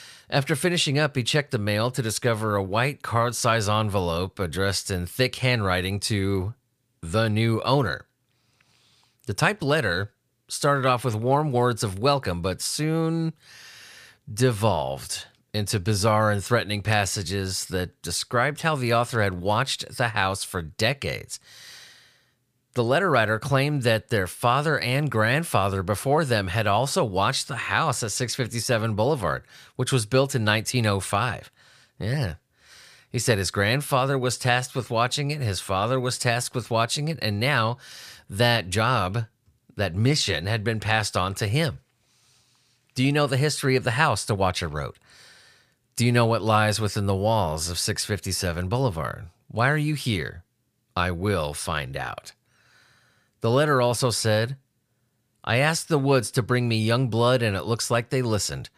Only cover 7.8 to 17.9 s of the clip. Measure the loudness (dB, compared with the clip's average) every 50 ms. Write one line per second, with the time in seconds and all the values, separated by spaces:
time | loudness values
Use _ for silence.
7.8 | 2 0 -2 -6 -10 _ _ _ _ _ _ _ _ _ _ _ _ _ _ _
8.8 | _ _ _ _ _ _ _ _ _ -8 -2 0 0 0 0 0 0 0 0 2
9.8 | 2 0 -2 -2 -4 -6 -10 _ _ _ _ _ _ _ -6 -2 0 2 2 2
10.8 | 2 2 0 2 0 -2 -2 0 2 2 2 2 2 2 2 2 2 2 2 0
11.8 | -2 -4 -4 0 2 2 2 2 0 -2 -4 -2 -2 -4 -4 -2 -4 -6 -4 -2
12.8 | -2 0 0 0 0 0 0 0 -2 -2 -4 _ _ -20 -20 -20 -20 -20 -20 -20
13.8 | -20 -20 -20 -20 -20 -20 -20 _ _ -12 -2 0 2 2 2 2 2 2 2 2
14.8 | -2 -4 -6 -8 -8 -10 -10 -10 -10 -16 _ _ _ _ -6 -4 -2 -2 -2 -2
15.8 | 0 0 0 2 2 2 4 4 4 2 2 0 0 0 0 0 0 -2 -4 -4
16.8 | 0 2 2 2 2 0 -2 -4 -4 -4 -2 -2 -2 -2 -4 -6 -6 -4 -4 -4
17.8 | -4 -4